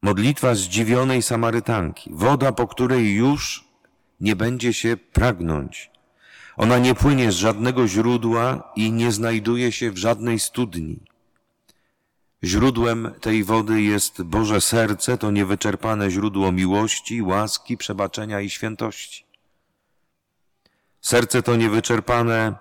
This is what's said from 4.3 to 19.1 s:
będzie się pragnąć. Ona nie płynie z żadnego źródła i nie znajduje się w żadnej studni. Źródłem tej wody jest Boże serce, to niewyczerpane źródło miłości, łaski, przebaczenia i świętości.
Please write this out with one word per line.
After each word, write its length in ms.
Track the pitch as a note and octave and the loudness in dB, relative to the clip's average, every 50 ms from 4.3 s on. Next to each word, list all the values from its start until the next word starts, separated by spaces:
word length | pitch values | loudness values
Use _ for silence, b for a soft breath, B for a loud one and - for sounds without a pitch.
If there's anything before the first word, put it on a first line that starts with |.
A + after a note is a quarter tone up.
| G#2+ | 0
będzie 360 | F2+ G#2+ A#2 B2+ B2+ A#2 B2 A2+ | 0 0 -2 -2 -2 0 -2 -2
się 240 | - - A#2 A#2 | 0 0 -2 -2
pragnąć. 920 | F#2+ _ _ _ - A2 B2 A#2 F2 E2+ E2 D#2 D2+ C#2 B1+ - - - _ _ _ _ _ B B B B B B B B B | -2 _ _ _ 2 2 2 0 0 -2 -4 -2 -4 -4 -8 -12 -16 -20 _ _ _ _ _ B B B B B B B B B
Ona 220 | B - A#2 B2 B2 | B 2 4 4 4
nie 160 | B2 B2+ B2 | 4 4 2
płynie 380 | - - C#3+ C#3+ C3 B2 A2+ G2 | 4 4 4 4 4 4 2 2
z 20 | |
żadnego 540 | F2 F#2 A2 A2 G2+ A2+ B2 B2+ B2+ B2+ A2 | 2 0 0 0 0 -2 -2 0 2 0 2
źródła 840 | F#2 G#2 A2 A#2 B2 A#2+ A2+ A#2 A2+ A#2 A#2 B2+ C3 C3+ - - - | 2 2 2 2 2 0 0 0 0 2 0 0 -2 -4 -8 -10 -4
i 160 | G#2 A2 A2 A2+ | -2 -2 0 0
nie 200 | A#2 A#2 A#2+ A2 | 0 0 0 0
znajduje 600 | G2+ A2+ A#2 A2+ A2 G#2 A2 A#2+ A#2+ B2 A#2+ A2 | 0 -2 -2 -2 -2 0 0 0 0 0 -2 -2
się 180 | - C3 A#2 | -2 -6 -6
w 80 | G2+ F2+ | -4 -2
żadnej 400 | F2 A2+ A#2 G#2 G#2+ A#2+ A#2 A2 | -2 -2 -2 0 0 -2 -2 -2
studni. 640 | - - _ - B2 A2 E2+ F2 D#2+ D#2 E2 - - _ _ _ _ _ _ _ _ _ _ _ _ _ _ _ _ _ _ _ _ _ _ _ _ _ _ _ - | -2 -4 _ -4 -4 -4 -4 -8 -8 -8 -10 -12 -14 _ _ _ _ _ _ _ _ _ _ _ _ _ _ _ _ _ _ _ _ _ _ _ _ _ _ _ -6
Źródłem 680 | F2 F2+ G#2+ B2 C3+ B2+ A#2 A#2 A#2 A#2 A#2 A2+ A2 - - | -2 0 2 2 2 2 2 0 0 0 -2 -4 -8 -10 -8
tej 240 | - A#2+ A2 A2 G#2 | -2 0 0 0 2
wody 380 | F#2+ A2 A2+ A2 G#2 A2 A2 G#2 | 2 0 0 2 2 2 2 2
jest 400 | G#2 G#2 G#2 - - - - F#2 | 2 2 0 0 -4 -6 -8 -8
Boże 380 | E2 D#2+ G#2+ A2+ G#2 G#2+ G2+ | -4 -2 -2 0 2 0 0
serce, 580 | F2+ - - A#2 A2+ G#2+ G#2 F#2 - - B2+ A#2 | 0 2 2 2 2 0 0 -4 -2 -2 -2 -2
to 120 | - G#2+ | -2 0
niewyczerpane 800 | G#2 G#2 G2+ F#2 G2+ G2 - A2 G2 - - A2 A2 G#2 G2+ G2 | 0 0 2 0 0 -2 -2 -4 -4 -4 -2 -4 -2 0 -2 -2
źródło 420 | F2+ F#2+ G2+ G#2+ G2 G2 G2 F#2+ F2+ | 0 0 -2 -2 0 0 0 0 2
miłości, 680 | F2+ F#2 F#2 F#2+ G#2 A2 A2 - - - - A2+ A#2 G#2+ | 2 2 2 2 0 0 0 -2 -6 -6 -8 -6 -4 -2
łaski, 540 | F#2 F#2 G2+ G#2+ G#2 - - _ - B2 | -2 0 -2 -2 -2 -4 -8 _ -6 -8
przebaczenia 640 | A2+ - - G#2 F#2+ G2+ F#2+ - - G#2+ G#2+ G#2+ G2+ | -8 -6 -8 -6 -4 -4 -6 -4 -8 -8 -6 -6 -6
i 100 | G2+ G2+ | -6 -6
świętości. 800 | - - - A2 A2 G#2 A2+ A2+ - - - - | -8 -8 -8 -8 -6 -6 -6 -8 -8 -10 -16 -18